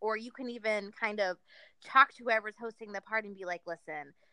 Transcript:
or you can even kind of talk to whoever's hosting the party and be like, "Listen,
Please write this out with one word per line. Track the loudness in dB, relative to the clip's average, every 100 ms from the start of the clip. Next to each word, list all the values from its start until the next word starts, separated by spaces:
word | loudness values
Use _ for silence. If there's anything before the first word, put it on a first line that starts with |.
or | -4 -2
you | -6
can | -10 -8
even | -4 0 0 -2 -4
kind | -4 0
of | 0 -2 _ -20 -20 _
talk | 4 8 8
to | 6
whoever's | 0 0 0 -10
hosting | -10 -10 -10
the | -10
party | -4 -4 -4
and | -8
be | -6
like, | -6 -6
"Listen, | -10 -8 -8 -8 -18 _